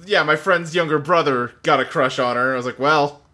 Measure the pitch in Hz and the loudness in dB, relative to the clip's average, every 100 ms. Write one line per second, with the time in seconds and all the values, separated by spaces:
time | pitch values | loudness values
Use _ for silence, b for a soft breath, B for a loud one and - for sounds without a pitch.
0 | 180 190 151 156 196 175 165 175 160 151 | -2 0 2 0 0 0 0 -2 0 -2
1 | 135 170 143 127 120 - 165 139 127 151 | 2 2 2 0 -4 -6 0 0 0 0
2 | 131 131 123 120 127 131 123 120 139 156 | 0 0 -2 0 0 -2 -6 -2 0 2
3 | 143 - _ | 0 -4 _